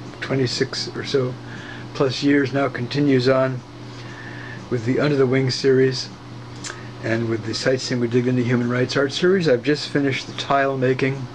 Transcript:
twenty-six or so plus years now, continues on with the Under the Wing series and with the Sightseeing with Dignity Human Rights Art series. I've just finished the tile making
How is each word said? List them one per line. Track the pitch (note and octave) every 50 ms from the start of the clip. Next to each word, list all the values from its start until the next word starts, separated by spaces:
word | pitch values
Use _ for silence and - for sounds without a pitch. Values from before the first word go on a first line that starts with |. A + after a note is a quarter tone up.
| - - - -
twenty-six | - - C#3 C3 C3 B2 - - C3+ B2 - - - A#2+ - A#2
or | A2
so | - - C#3 B2+ B2+ B2+ - - - - - - - - - - - -
plus | - D3 C3 B2 - C#3+
years | C#3+ C#3+ C#3+ C#3 B2
now, | C3 C#3 C#3 B2+
continues | B2 - B2 A#2 - C#3+ D3 C#3+ C3+ C3 B2 C3
on | C3+ C3 C3 C3 C3 B2+ - - - - - - - - - - - - - - - - - - - - - -
with | A#2 B2 A2
the | A#2+ C3 -
Under | - D3 D3
the | C3+ C3+ B2
Wing | B2+ C3+ C3+ C3
series | B2+ - - C3+ C3+ C3 C3 C3 B2+ B2+ - - - - - - - - - - - - - - - - - - - - -
and | A2 A2+ A2+ A#2 A2+
with | A2+ A2 G#2+
the | G#2+ A2+
Sightseeing | - - C#3 C3 B2+ - - C3+ B2
with | A#2+ A#2
Dignity | A#2 B2+ A#2+ B2 B2+ B2 A#2+
Human | A#2 B2+ A#2+ A#2+ A#2+
Rights | B2 B2 B2+ A#2+ - C#3+
Art | C#3 C3+ -
series. | - - F3+ F#3+ G3 F3 D#3
I've | B2+ A#2+ A2
just | C3+ D3+ C#3+ - -
finished | - D3 C#3+ C#3 B2+ - - -
the | -
tile | - - - C#3 C#3 C#3 C#3 C#3 C3+
making | B2+ B2+ C3 B2+ C#3 C3 C3+ C3+ B2+ A#2+ A#2+